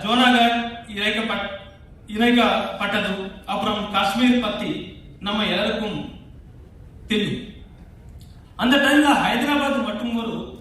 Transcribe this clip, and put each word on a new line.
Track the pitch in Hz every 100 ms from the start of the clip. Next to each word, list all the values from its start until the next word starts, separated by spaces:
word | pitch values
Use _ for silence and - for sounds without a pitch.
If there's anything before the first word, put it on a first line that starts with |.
ஜோனாகட் | 208 240 247 240 233 233 233 - -
இணைக்கப்பட்-, | 202 214 220 226 196 196 - - - - - -
இணைக்கப்பட்டது. | 214 240 240 214 - - - 202 208 185 190 - - -
அப்புறம் | 202 208 208 208
காஷ்மீர் | 254 262 233 247 240
பத்தி | 214 - 180 - - - - -
நம்ம | 196 214
எல்லாருக்கும் | 202 180 214 214 214 156 - - - - - - - - - - -
தெரியும். | 214 180 123 - - - - - - - - - - - -
அந்த | 240 285
டைம்ல | 277 294 302
ஹைதராபாத் | - - 240 285 285 277 226
மட்டும் | 214 208 240 226
ஒரு, | - - - -